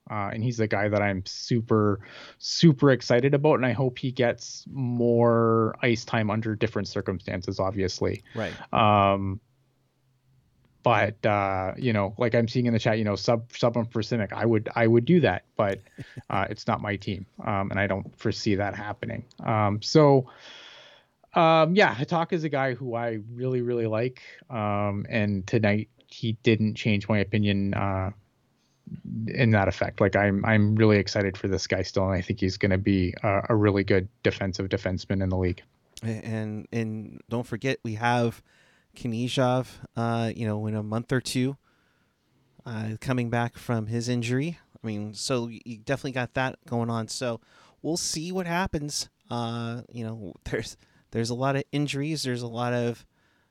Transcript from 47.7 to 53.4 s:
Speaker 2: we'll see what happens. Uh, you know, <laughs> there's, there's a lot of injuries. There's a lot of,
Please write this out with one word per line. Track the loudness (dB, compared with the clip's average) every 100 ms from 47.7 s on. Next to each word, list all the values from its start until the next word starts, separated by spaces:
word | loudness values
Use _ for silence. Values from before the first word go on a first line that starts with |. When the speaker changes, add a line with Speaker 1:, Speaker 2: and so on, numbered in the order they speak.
| _
Speaker 2:
we'll | -6 -4
see | -4 -6 -6
what | -6 -2
happens. | -2 -2 -4 -6 -8 -8 _ -8
Uh, | -6 -4 -4 -6 -8 -12
you | -10
know, | -10 -10 -12 -14
<laughs> |
there's, | -6 -6 -6 -12 _ _ _
there's | -4 -4
a |
lot | -2 -2 -2
of | -2
injuries. | -2 -2 -2 -4 -4
There's | -4 -4
a | -6
lot | -4 -2
of, | 0 -2 -4 -12 _ _ _